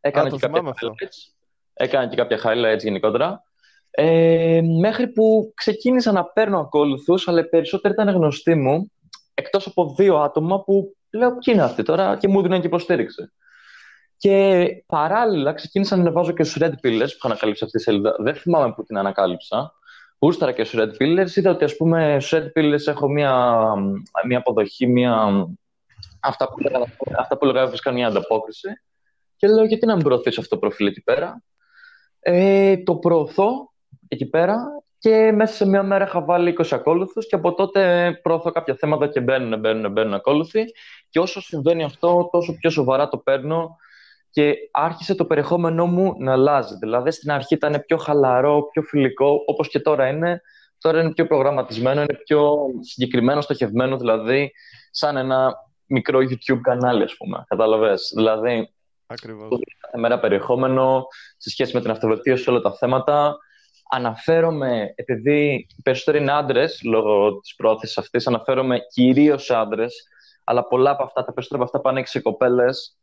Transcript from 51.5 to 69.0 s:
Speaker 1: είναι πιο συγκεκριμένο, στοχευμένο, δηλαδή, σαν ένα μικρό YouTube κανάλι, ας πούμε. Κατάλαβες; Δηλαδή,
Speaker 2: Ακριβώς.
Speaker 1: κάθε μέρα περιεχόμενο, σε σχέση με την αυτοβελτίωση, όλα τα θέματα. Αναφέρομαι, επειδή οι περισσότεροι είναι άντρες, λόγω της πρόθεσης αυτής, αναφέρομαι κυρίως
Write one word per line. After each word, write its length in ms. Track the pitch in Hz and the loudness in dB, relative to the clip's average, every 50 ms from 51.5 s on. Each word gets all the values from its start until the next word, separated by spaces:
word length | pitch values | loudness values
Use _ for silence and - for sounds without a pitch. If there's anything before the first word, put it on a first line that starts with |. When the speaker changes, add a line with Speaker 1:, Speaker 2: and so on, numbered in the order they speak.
| 143 131 127 - 113 110 120 127 135 147 | 0 -2 -4 -6 -6 -2 0 0 0 0
Speaker 1:
είναι 180 | 147 147 143 - - | 0 -2 -4 -8 -4
πιο 320 | - 151 151 147 147 147 147 143 135 127 117 | 0 2 4 4 4 2 0 -2 -4 -6 -8
συγκεκριμένο, 600 | - - - - 127 123 127 123 117 127 143 147 | -12 -16 -6 -6 -6 -2 2 4 4 4 4 2
στοχευμένο, 560 | 147 - 143 - 127 107 101 117 127 131 135 | 0 -2 -2 -2 -2 -2 0 0 0 0 0
δηλαδή, 560 | 127 120 117 110 110 110 113 127 139 143 139 _ _ - - - - _ _ | -2 0 0 0 0 2 0 0 0 0 -2 _ _ -20 -20 -20 -20 _ _
σαν 260 | _ - - 147 143 | _ -4 -4 -2 -2
ένα 380 | 135 131 131 131 131 131 131 - - - _ _ _ _ | -2 -2 0 0 2 2 0 0 -4 -14 _ _ _ _
μικρό 320 | _ 135 131 - - 135 131 | _ -2 -2 0 2 2 2
YouTube 420 | 131 127 127 117 - - 135 120 120 | 2 2 -2 -8 -2 -2 -2 0 0
κανάλι, 400 | - 123 123 123 123 123 110 98 | -2 0 0 0 0 0 0 -2
ας 140 | 90 - | -2 -4
πούμε. 280 | _ - 95 95 - - _ | _ -12 -10 -10 -10 -8 _
Κατάλαβες; 640 | 107 95 113 110 110 110 110 110 98 92 - - - | -2 0 2 2 2 2 2 2 0 -2 -4 -8 -4
Δηλαδή, 600 | 104 110 110 110 110 110 123 120 113 107 - _ _ _ _ _ _ _ | 0 0 2 2 0 0 -2 -2 -2 -4 -8 _ _ _ _ _ _ _
Speaker 2:
Ακριβώς. 420 | _ 117 120 - 113 110 107 107 110 127 120 - _ - _ | _ -20 -18 -16 -16 -16 -16 -8 -6 -6 -6 -6 _ -16 _
Speaker 1:
κάθε 180 | - - - 120 | -20 -14 -8 -4
μέρα 220 | 113 117 120 120 | 0 0 0 0
περιεχόμενο, 840 | - 110 101 98 - - 123 120 131 131 131 131 131 131 131 131 131 - - - - - _ | 0 0 0 0 0 0 0 0 0 0 2 2 2 2 2 0 -2 -6 -16 -20 -20 -20 _
σε 140 | _ - - | _ -16 -14
σχέση 240 | - - 135 123 - | -6 -4 -4 -2 -2
με 60 | 127 | -4
την 100 | 117 117 | -2 -2
αυτοβελτίωση, 600 | 110 - - 110 110 110 - - 131 127 127 - | -4 -2 0 -2 -2 0 0 0 0 0 2 0
όλα 100 | 123 120 | 0 0
τα 120 | - 101 98 | 0 -2 -4
θέματα. 640 | - - 123 131 131 127 - 147 147 147 147 147 - _ _ _ _ _ _ _ _ _ _ | -2 -2 0 0 0 0 0 0 2 2 0 -2 -6 _ _ _ _ _ _ _ _ _ _
Αναφέρομαι, 1040 | - 131 123 117 110 - - - 165 165 165 165 165 147 139 131 120 113 104 98 - | -6 -4 -4 -4 -6 -6 -2 0 2 2 2 0 0 -2 -4 -2 -2 -2 -4 -6 -8
επειδή 720 | - 123 - 127 117 110 143 147 147 147 147 139 123 - _ - | -12 -6 -6 -6 -2 0 0 2 2 2 0 0 -4 -6 _ -20
οι 60 | - - | -6 -2
περισσότεροι 400 | 139 131 131 - - 151 147 147 | -2 -2 0 0 0 0 2 2
είναι 100 | 135 143 | 0 0
άντρες, 480 | 147 147 135 135 120 139 165 - - - | -2 0 0 0 0 0 0 -2 -6 -4
λόγω 540 | 120 110 110 110 107 107 101 101 104 98 101 | 0 0 0 2 2 2 4 4 2 0 -2
της 160 | _ - - | _ -20 -16
πρόθεσης 440 | _ - 110 110 - - 117 - - | _ 0 0 0 0 -4 -10 -8 -8
αυτής, 280 | - - _ 123 117 | -10 -4 _ -4 -2
αναφέρομαι 520 | - 123 113 - - 131 127 135 131 123 117 - - - | -2 -4 -2 -2 -2 -2 0 0 0 -2 -2 -4 -6 0
κυρίως 520 | - | 2